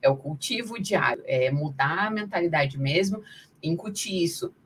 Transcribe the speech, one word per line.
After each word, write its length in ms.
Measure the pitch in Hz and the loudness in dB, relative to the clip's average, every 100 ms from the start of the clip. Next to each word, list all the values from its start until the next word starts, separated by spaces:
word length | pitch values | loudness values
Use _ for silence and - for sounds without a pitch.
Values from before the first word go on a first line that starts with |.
É 80 | 135 | 4
o 80 | 139 | 4
cultivo 640 | 143 151 - 220 226 226 | -2 -6 -4 -4 -4 -6
diário, 420 | - 196 131 120 - | 0 2 2 0 -2
é 240 | 131 127 | 2 2
mudar 560 | 143 151 143 139 170 208 | 2 -2 -2 0 2 0
a 40 | |
mentalidade 680 | 220 208 185 175 156 139 139 | -2 -4 0 2 2 0 0
mesmo, 440 | 135 156 196 214 - - - _ | 2 2 2 0 -6 -20 -20 _
incutir 600 | 160 165 214 202 208 190 | -2 -2 -2 -8 -4 0
isso 320 | 170 - - - | 0 0 -8 -10